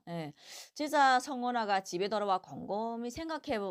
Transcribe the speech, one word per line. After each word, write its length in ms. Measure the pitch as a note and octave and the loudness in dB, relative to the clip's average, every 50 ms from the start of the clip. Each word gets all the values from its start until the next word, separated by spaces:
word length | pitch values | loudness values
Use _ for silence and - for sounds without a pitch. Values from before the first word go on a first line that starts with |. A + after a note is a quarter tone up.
| _ E3+ | _ -8
예. 260 | E3+ E3 D#3+ C#3+ - _ - - - - - - _ | -8 -6 -6 -8 -10 _ -18 -18 -18 -18 -18 -14 _
제자 460 | - D4 C#4+ C#4 D4 C#4 C4 B3+ B3+ | -6 -4 0 4 6 8 8 8 6
성원화가 600 | - C#4+ C#4+ B3 A#3+ B3 B3 A#3 A3 G3+ G3+ F#3+ | 4 0 -4 -4 -2 0 0 0 2 2 2 0
집에 260 | F#3+ - - F3 G3 G#3 | 0 -2 -2 -2 -2 0
돌아와 320 | A3 G#3 G#3 G3+ F#3 F#3 | 0 0 2 2 0 0
곰곰이 720 | - - C#3+ D#3 - - F#3+ G#3 A3+ A#3 A#3 A#3 A#3 A#3+ | 0 -6 -12 -10 -6 -4 -4 -2 -2 -4 -4 -6 -6 -6
생각해 480 | B3 D#4 E4 E4 D#4+ D4 - D4 B3+ G#3+ G3+ F#3+ | -8 -8 -6 -6 -6 -6 -4 -2 -2 -2 -2 -4